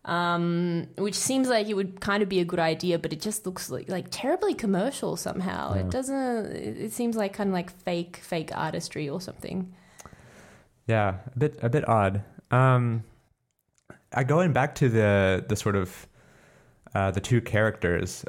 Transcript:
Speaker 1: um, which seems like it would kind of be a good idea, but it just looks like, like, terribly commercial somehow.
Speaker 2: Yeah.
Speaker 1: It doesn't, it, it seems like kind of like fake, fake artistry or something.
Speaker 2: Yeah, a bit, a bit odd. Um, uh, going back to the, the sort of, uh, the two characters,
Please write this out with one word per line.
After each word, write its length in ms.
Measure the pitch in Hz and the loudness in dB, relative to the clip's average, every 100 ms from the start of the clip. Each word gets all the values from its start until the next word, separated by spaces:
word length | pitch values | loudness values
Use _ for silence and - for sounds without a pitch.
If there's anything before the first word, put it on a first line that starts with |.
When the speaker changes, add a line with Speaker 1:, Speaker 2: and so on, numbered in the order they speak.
Speaker 1:
um, 840 | - 170 175 170 170 170 175 170 - - | -4 -2 0 0 0 0 0 -2 -4 -4
which 160 | 208 | -4
seems 320 | 190 - 262 262 | -2 0 0 2
like 200 | 226 208 | 2 2
it 60 | |
would 260 | 202 190 185 | -2 -4 -4
kind 240 | - 202 | -2 0
of 40 | 196 | 2
be 120 | 185 | 2
a 40 | |
good 140 | 170 180 | 0 2
idea, 400 | 160 160 180 170 | 0 0 0 0
but 140 | 156 | -2
it 80 | 151 | -4
just 260 | 214 208 185 | -6 -6 -6
looks 240 | 180 - | -8 -8
like, 180 | - - | -8 -6
like, 180 | 185 - | -8 -6
terribly 420 | - 262 359 415 | -4 0 0 0
commercial 600 | 285 214 190 233 - 180 170 | 0 0 2 0 -2 -4 -4
somehow. 580 | - - 185 87 69 | -4 -4 -4 -4 -2
Speaker 2:
Yeah. 60 | 95 | -2
Speaker 1:
It 80 | 92 | 0
doesn't, 560 | 254 262 269 262 233 185 | -2 -2 -2 -2 -2 -4
it, 300 | - - - | -6 -8 -8
it 140 | 220 | -8
seems 220 | 220 240 | -2 -2
like 200 | 226 196 | 0 -4
kind 160 | 196 202 | -2 0
of 40 | |
like 160 | 185 180 | 0 -4
fake, 460 | - - 175 175 - | -8 -4 -4 -4 -12
fake 340 | - 170 156 | -6 -6 -4
artistry 560 | - 160 170 165 - 147 | -6 -4 -4 -6 -6 -6
or 120 | 170 | -6
something. 520 | 180 - - 185 185 - _ - - - - - - - _ _ - | -8 -12 -8 -6 -8 -12 _ -20 -20 -20 -20 -20 -20 -20 _ _ 0
Speaker 2:
Yeah, 300 | 113 101 92 - | 2 2 -2 -8
a 40 | 120 | -2
bit, 200 | 147 - | -2 0
a 60 | 120 | 0
bit 200 | 147 135 | 0 4
odd. 340 | 110 98 101 - - _ | 4 4 0 -6 -18 _
Um, 540 | 123 131 127 120 113 110 _ _ _ _ _ _ _ _ - _ | 4 6 6 2 -2 -6 _ _ _ _ _ _ _ _ -20 _
uh, 100 | - | -2
going 280 | 127 151 180 | 2 4 4
back 220 | 123 139 - | 4 2 2
to 120 | 135 | 4
the, 560 | 113 107 101 95 92 - | 6 6 6 6 2 0
the 80 | 104 | 0
sort 200 | 110 101 | 2 0
of, 300 | 90 - - _ _ - - _ _ _ - | 0 -8 -20 _ _ -20 -20 _ _ _ -4
uh, 160 | 101 98 | 0 0
the 80 | 95 | 0
two 200 | - 120 | 2 2
characters, 840 | - 107 110 - 87 87 92 - | 2 2 2 2 0 0 -2 -8